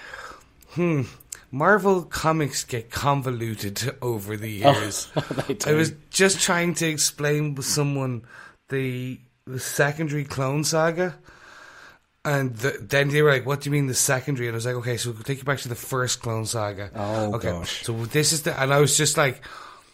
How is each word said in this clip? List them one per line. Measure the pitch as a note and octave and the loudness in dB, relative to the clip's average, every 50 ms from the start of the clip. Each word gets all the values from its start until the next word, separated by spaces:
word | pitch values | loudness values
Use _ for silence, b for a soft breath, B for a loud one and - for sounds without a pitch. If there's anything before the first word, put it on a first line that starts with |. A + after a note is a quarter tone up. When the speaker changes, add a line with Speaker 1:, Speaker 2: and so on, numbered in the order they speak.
| B B B B B B B B B B _ _ - - - | B B B B B B B B B B _ _ -20 -8 -2
Speaker 1:
hmm, | E3+ F3 E3+ D#3 C#3 A#2+ - - - - - B B B B | 0 0 2 2 0 -2 -4 -8 -20 -18 -16 B B B B
Marvel | B2+ C3+ D#3 F#3 G#3+ G3+ F#3 G3 F#3+ F3+ D#3 | -2 2 6 6 6 6 6 4 4 2 0
comics | - - - - D#3+ D#3+ D#3+ D3 B2+ - - - | -4 -6 0 2 2 2 2 0 0 -2 -6 -6
get | - B2+ A#2 - - | -4 -6 -6 -6 -6
convoluted | - - - C#3+ C#3+ C#3 B2+ C3 B2 A2+ A#2 A2+ G#2+ G2+ G#2+ G2 G2+ G2+ A2 C#3 - - B2 | -6 0 2 2 2 2 0 -2 -4 -2 -4 -4 -4 -4 -6 -6 -4 -4 -4 -4 -4 -4 -4
over | B2 A2+ G#2 G2 G#2 G#2+ | -4 -4 -4 -4 -6 -8
the | G#2 A2 A2 G#2 F#2+ A2+ | -6 -6 -6 -4 4 6
Speaker 2:
Oh, | C#3+ | 6
Speaker 1:
years. | C3+ G#2+ G#2 G2+ - - - - - D3 - | 6 6 0 -2 -4 -6 -8 -4 -4 -4 -4
Speaker 2:
<laughs> | - C3 - - | -4 -6 -6 -4
they | - C3+ | -4 -4
do. | - - D3+ | -2 0 2
Speaker 1:
I | D3+ | 2
was | D#3+ D#3+ D3 - - - - | 2 2 0 -2 -8 -14 -4
just | - - F#3+ G3 G3 - | 2 4 4 4 4 2
trying | - - F3 F3 E3+ F3 D#3 | 2 2 2 2 2 0 0
to | - E3 | 0 0
explain | D#3+ D#3 C#3+ - - - - D3 D3 D3 D3+ D3+ D3 C#3 | -2 0 0 -2 -2 -2 -2 0 0 2 2 0 -2 -4
with | C#3+ B2+ | -4 -2
someone | - - D3 C#3+ C#3+ C#3 C3+ C3+ B2+ B2 A2 B B B B B B B B _ - | -2 0 2 2 0 0 -2 -2 -2 -4 -6 B B B B B B B B _ -4
the, | C3+ C3+ C3 B2+ B2 B2+ B2+ B2+ B2+ - - _ _ _ - | -4 -2 -2 -2 -4 -6 -6 -8 -10 -12 -14 _ _ _ -14
the | B2+ C3 B2+ | -10 -8 -8
secondary | - - - - C#3+ D3 D3 D#3 E3 D3 D3 D3 C#3 | -6 -4 0 0 0 0 2 -2 -2 -2 -2 -4 -4
Clone | - - C3 C3+ C3 C#3 D#3 D3 | -4 -4 -2 -2 0 0 0 0
Saga, | D3 D#3+ D#3+ D#3+ E3+ D#3+ F3 F#3 F3+ - - B B B B B B B B B B B B B B B B B _ _ _ - | 0 2 2 2 2 2 0 -2 -2 -2 -10 B B B B B B B B B B B B B B B B B _ _ _ -2
and | D3+ C#3+ C#3 C3+ B2+ A#2 | 0 0 2 0 -2 -4
the, | A2 C3 C#3 - - | -2 -2 -2 -2 -2
then | - - C#3 C#3 C#3+ C#3+ | -6 0 2 2 2 4
they | C#3+ D3+ | 4 6
were | D3+ D3 | 6 6
like, | C#3 B2+ G#2+ | 6 4 2
"What | C3 C#3+ C#3 | 0 -2 -2
do | - C#3+ | 0 0
you | |
mean | D3 D3 C#3 | 2 2 2
the | C3 A#2+ | 2 2
secondary?" | - - - C3+ B2+ - D3 C#3 A#2+ A#2+ | 2 2 2 2 0 0 -2 -2 -2 -2
And | A#2+ A2+ | -2 -2
I | |
was | A2+ A2+ | -2 -2
like, | B2+ B2 | -2 -2
"Okay, | B2 A#2 B2 A#2 | -2 -2 -2 -2
so | A2 A#2+ A#2+ | -2 -2 -4
we'll | A2+ A2 | -6 -6
take | - - C#3 | -6 -6 -6
you | - C3 | -4 -2
back | D3 C3+ B2+ | -2 -2 -2
to | - B2 | -2 -8
the | A#2+ | -8
first | - - - C3+ B2+ B2 A#2+ - - - | -8 -6 -4 -2 -2 0 0 -2 -4 -4
Clone | A#2 A2 A2 A2 | -4 -2 -2 -2
Saga." | G2+ - A2+ G#2 G#2 G2 F#2+ G2+ - - | -2 -2 -2 -2 -4 -4 -8 -10 -10 -6
Speaker 2:
Oh, | G#2+ G2+ G#2 A2 A2 G#2+ G#2 G#2 | -6 -4 -2 0 0 0 0 -2
Speaker 1:
Okay, | - - - | -2 -4 -4
Speaker 2:
gosh. | F2+ E2+ F2 - - - - | -4 -4 -6 -6 -8 -6 -6
Speaker 1:
so | A#2 A#2 A2+ A2+ | -6 -4 -4 -4
this | G#2+ - D3+ D3 - E3 | 0 2 2 2 4 2
is | D3 | 0
the, | - E3+ C#3+ C3+ | 0 -2 0 0
and | C3+ C3+ C#3+ | 2 4 6
I | D3 | 6
was | D3 C#3+ - | 6 6 6
just | - D3+ C#3+ - | 4 2 2 4
like, | D#3+ D3 C3 - - B B B B B B B B B B | 2 2 2 0 -4 B B B B B B B B B B